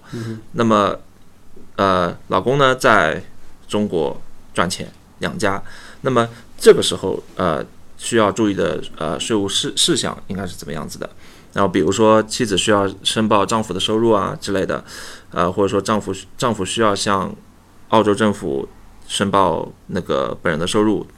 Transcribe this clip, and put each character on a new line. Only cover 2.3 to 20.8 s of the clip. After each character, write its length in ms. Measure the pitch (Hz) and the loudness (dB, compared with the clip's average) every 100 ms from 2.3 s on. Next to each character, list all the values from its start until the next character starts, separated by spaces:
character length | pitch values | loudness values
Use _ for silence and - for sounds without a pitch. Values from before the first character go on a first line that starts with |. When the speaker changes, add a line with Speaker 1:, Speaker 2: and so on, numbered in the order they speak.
| 95 | -2
Speaker 2:
公 160 | 95 139 | 0 2
呢 180 | 131 127 | 4 4
在 480 | 135 107 78 78 - - - - - | 4 4 4 0 -6 -12 -12 -14 -6
中 200 | 107 104 | -2 0
国 320 | 90 71 - - - - | 0 -2 -4 -10 -12 -10
赚 140 | - 87 | -2 -2
钱 220 | - - - - - | -2 -10 -16 -20 -8
养 180 | - 175 | -6 -2
家， 240 | 101 98 - - - - | -2 -2 -6 -14 -18 -8
那 80 | 139 | -2
么 180 | 127 117 - - - | 0 0 -4 -20 2
这 160 | 226 | 6
个 80 | 151 | 8
时 140 | 98 92 | 6 -2
候， 260 | 95 - - - | -4 -4 -8 -4
呃， 280 | 90 71 - - - - | -2 -2 -4 -14 -20 -14
需 180 | - 117 | -2 2
要 160 | 104 | 2
注 180 | 92 107 | 4 0
意 40 | |
的， 280 | 95 85 78 - - | 2 0 -2 -8 -6
呃， 220 | 80 76 | -6 -4
税 160 | - 110 | -2 0
务 120 | 98 | 0
事-， 240 | - 143 - | -2 -4 0
事 180 | - 131 | 0 2
项 220 | 80 - - | -2 -6 -8
应 80 | 95 | -8
该 120 | 95 | -8
是 80 | - | -10
怎 100 | - | -10
么 80 | |
样 140 | 76 73 | -8 -8
子 100 | - | -10
的？ 120 | - - - - - | -12 -12 -20 -20 -12
然 140 | 101 98 | -2 0
后 20 | |
比 120 | 98 | 2
如 120 | 80 | 2
说 300 | 98 107 110 | 4 6 6
妻 220 | 107 - 117 | 4 -2 -2
子 120 | 90 | 0
需 140 | - | 2
要 180 | 104 98 - | 2 2 -2
申 240 | - 117 110 | -4 0 2
报 180 | 107 98 | 2 2
丈 160 | 113 | 0
夫 120 | 107 | -2
的 60 | 90 | -4
收 180 | - 110 | -2 2
入 140 | 117 | 4
啊 260 | 104 95 98 | 2 2 -6
之 120 | - | -4
类 140 | 98 85 | -2 -2
的， 180 | 73 - - - - - | -4 -8 -16 -16 -18 -12
呃， 200 | - 90 | -2 0
或 120 | 92 | 2
者 40 | 98 | 2
说 140 | 98 | 2
丈 180 | 95 107 | 0 -2
夫， 140 | 101 95 - - | -2 -8 -10 -4
丈 160 | 127 | -2
夫 100 | 110 | -2
需 160 | 95 - | -4 0
要 160 | 110 98 | 0 0
向 400 | 110 98 85 - - - _ - - | 0 0 -2 -8 -18 -20 _ -20 0
澳 140 | 110 | 2
洲 100 | 107 | 4
政 200 | 101 110 | 4 2
府 340 | 101 90 67 - - - - - | 0 -4 -4 -6 -14 -20 -20 -10
申 220 | - 98 | -4 0
报 360 | 98 90 82 - - - | 4 4 2 -4 -12 -8
那 120 | 98 | -8
个 360 | 80 71 64 - | -2 -2 -2 -4
本 80 | - | -2
人 80 | 78 | -2
的 80 | 90 | 0
收 160 | 110 | 2